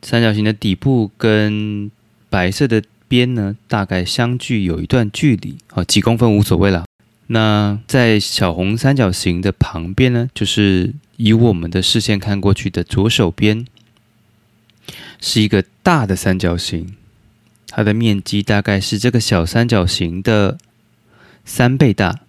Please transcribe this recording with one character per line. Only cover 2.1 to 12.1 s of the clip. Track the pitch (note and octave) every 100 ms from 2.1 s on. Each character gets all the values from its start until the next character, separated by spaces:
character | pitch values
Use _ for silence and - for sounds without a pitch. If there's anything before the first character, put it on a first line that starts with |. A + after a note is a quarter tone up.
| _ _
白 | G2 F2+
色 | G#2+ C#3
的 | A2 - _ _
边 | B2 B2
呢， | B2 G2 G#2 _
大 | A2 G2
概 | F#2
相 | F2+ - A#2+ B2
距 | - A#2 F#2
有 | D#2+
一 | D#2+
段 | B2+ G#2+
距 | - D#3 G2+
离， | - C2+ _
哦， | - F2
几 | G#2+
公 | G#2+ A#2
分 | A#2 G#2
无 |
所 | G2+ F2
谓 | G2
啦。 | F2+ F2 _ _ _ _
那 | A2+ A2 G#2 G#2 G#2 -
在 | C3+ A#2+ G#2+
小 | - - F#2+
红 | E2 F#2 A2
三 | C3+
角 | C#3 G#2
形 | F2+ - F2
的 | F#2+
旁 | - - E2 E2+
边 | G2 C3
呢， | A#2+ B2
就 | - G2+
是 | - G2+ F#2 F2+ D3 _ -
以 | A2
我 | A2+ A#2
们 | F#2 E2
的 | E2+
视 | F#2 A#2
线 | G#2+